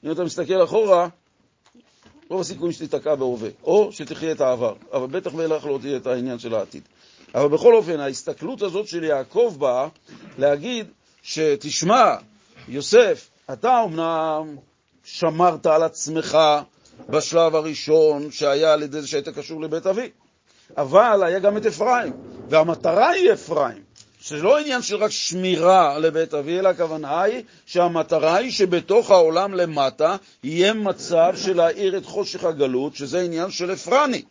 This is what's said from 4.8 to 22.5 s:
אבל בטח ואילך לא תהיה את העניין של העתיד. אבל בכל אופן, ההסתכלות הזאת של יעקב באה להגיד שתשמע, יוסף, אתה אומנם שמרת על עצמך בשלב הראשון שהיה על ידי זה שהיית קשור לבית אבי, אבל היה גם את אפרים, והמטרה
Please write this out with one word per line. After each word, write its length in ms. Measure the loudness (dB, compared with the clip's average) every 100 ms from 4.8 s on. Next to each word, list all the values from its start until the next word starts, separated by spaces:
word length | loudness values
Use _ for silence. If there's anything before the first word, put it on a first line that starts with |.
| -8
אבל 140 | -6 -6
בטח 240 | -6 -8 -6
ואילך 300 | -4 -4 -4
לא 140 | -6
תהיה 160 | -4 -6
את 100 | -4
העניין 320 | -4 -4 -8
של 160 | -6 -6
העתיד. 280 | -6 -12 -20 _ _ _ _ -2
אבל 120 | 0
בכל 280 | 4 6 6
אופן, 240 | 2 -4
ההסתכלות 640 | -6 -8 -10 -10 -10 -8
הזאת 260 | -6 -6 -8
של 160 | -6
יעקב 520 | -4 -4 -4 0 0 0
באה 300 | -2 -2 -4 _ _ -20 -20 -2
להגיד 500 | 0 0 -2 -8 -10 _ _ _
שתשמע, 960 | -12 -2 0 0 -4 -4 2 4 4 2 -8 _ _ _ -12
יוסף, 600 | -10 4 4 6 2 -6 _ -14
אתה 260 | -6 0 2
אומנם 760 | 0 -2 -4 -2 -2 -4 -6 -14 _ _ _ _
שמרת 640 | -20 -4 -4 2 2 2 2
על 180 | 2
עצמך 540 | 2 -4 -8 -6 -2 2 4 2 -2 _ _ _ -4
בשלב 460 | -4 0 2 2 2
הראשון 760 | -4 -8 2 4 6 2 -4
שהיה 420 | -4 -2 2 2
על 100 | 2
ידי 180 | 0 -10
זה 60 | -6
שהיית 220 | -6 -6
קשור 320 | -12 -14 -10
לבית 260 | -6 -4 -2
אבי, 220 | -4 -6 _ _ _ _ _ _ -6
אבל 460 | 4 6 6 4
היה 160 | 2 2
גם 180 | 0 0
את 80 | -4
אפרים, 480 | -2 0 0 -2 -10 -16 -20
והמטרה 600 | 0